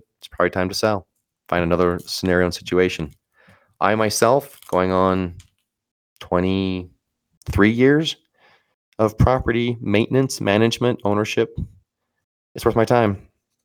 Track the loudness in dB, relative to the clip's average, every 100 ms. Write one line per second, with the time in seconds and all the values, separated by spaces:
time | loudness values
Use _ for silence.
0 | -8 _ -14 -4 -2 0 -4 -2 -2 -2
1 | -6 _ _ _ -6 -2 0 2 0 -2
2 | -6 -6 0 2 0 -2 -2 0 0 -2
3 | -10 -12 _ _ _ _ _ _ -2 0
4 | 0 2 2 2 -2 -12 -6 -2 0 2
5 | 2 0 -4 -8 -20 _ _ _ _ _
6 | _ _ -4 -2 0 -2 -4 -6 -10 _
7 | _ _ _ _ -6 2 2 4 4 2
8 | 0 -8 _ _ _ _ _ _ _ -2
9 | -2 2 2 2 0 -2 -2 -4 -2 0
10 | 2 0 -2 -2 0 2 2 0 -2 -2
11 | -2 -2 -2 -2 -2 -4 -12 -14 _ _
12 | _ _ _ _ _ -4 0 0 2 2
13 | 2 -2 -10 _ _ _